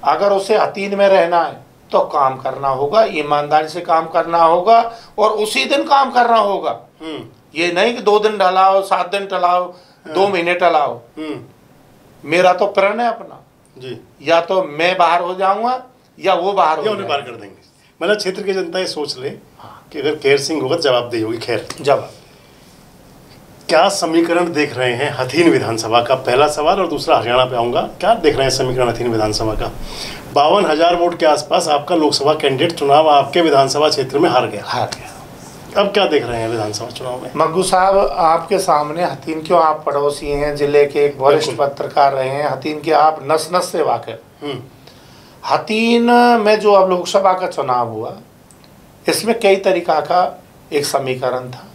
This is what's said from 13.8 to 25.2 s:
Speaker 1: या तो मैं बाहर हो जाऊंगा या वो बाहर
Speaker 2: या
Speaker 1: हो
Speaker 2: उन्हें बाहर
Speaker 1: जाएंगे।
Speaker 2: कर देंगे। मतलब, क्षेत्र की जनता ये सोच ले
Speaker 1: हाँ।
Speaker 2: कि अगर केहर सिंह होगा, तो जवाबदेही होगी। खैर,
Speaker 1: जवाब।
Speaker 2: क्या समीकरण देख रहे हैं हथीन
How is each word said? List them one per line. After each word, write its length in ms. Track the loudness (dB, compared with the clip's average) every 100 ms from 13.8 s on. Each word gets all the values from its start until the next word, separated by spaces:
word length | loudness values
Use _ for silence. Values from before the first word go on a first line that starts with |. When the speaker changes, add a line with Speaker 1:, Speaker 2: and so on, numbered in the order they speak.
| -16 -16 -18 _
Speaker 1:
या 180 | 0 0
तो 220 | 2 -2
मैं 360 | -2 0 0 2
बाहर 220 | 2 2
हो 140 | 0
जाऊंगा 500 | -2 0 0 -2 -4 -8 _ _ _
या 140 | 0
वो 180 | 0 0
बाहर 260 | 2 2 2
Speaker 2:
या 60 |
Speaker 1:
हो 60 | -2
Speaker 2:
उन्हें 180 | -4 -4
बाहर 120 | -6
Speaker 1:
जाएंगे। 180 | -6 -14
Speaker 2:
कर 80 | -18
देंगे। 160 | -20 _ _ _ _
मतलब, 140 | -2 -2
क्षेत्र 260 | -2 -6
की 100 | -4
जनता 260 | -4 -4 -4
ये 80 | -6
सोच 320 | -6 -8 -8
ले 100 | -10
Speaker 1:
हाँ। 580 | -12 -20 _ -20 -20 -14
Speaker 2:
कि 80 | -4
अगर 140 | -4
केहर 240 | 0 2 2
सिंह 240 | 2 -4
होगा, 140 | -2 0
तो 60 |
जवाबदेही 400 | 2 0 0 -4
होगी। 160 | -4 -6
खैर, 280 | -4 -6 -6 -8
Speaker 1:
जवाब। 300 | 0 0 0 -18 -20 -20 _ -20 -20 -20 -20 -20 -20 -20 -20 -20 -20 -20 0
Speaker 2:
क्या 200 | 2 2
समीकरण 640 | 0 0 0 2 0 0
देख 240 | -2 -2 -2
रहे 160 | -2
हैं 220 | -2 -4
हथीन 360 | -4